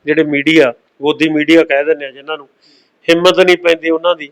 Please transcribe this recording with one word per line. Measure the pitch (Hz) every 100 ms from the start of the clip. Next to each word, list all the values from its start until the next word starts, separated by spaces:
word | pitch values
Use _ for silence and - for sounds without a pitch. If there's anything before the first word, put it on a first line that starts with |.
ਜਿਹੜੇ | 147 151
ਮੀਡੀਆ, | 151 147 143 160 131 - _ _
ਗੋਦੀ | 143 139 160
ਮੀਡੀਆ | 156 151 165
ਕਹਿ | 151 143
ਦਿੰਦੇ | 147 147
ਆ | 139
ਜਿਹਨਾਂ | 131 143 156
ਨੂੰ, | 135 _ _ _ _ _ -
ਹਿੰਮਤ | 170 180 180
ਨਹੀਂ | 185 175
ਪੈਂਦੀ | 170 165 165
ਉਹਨਾਂ | 160 175
ਦੀ। | 165 143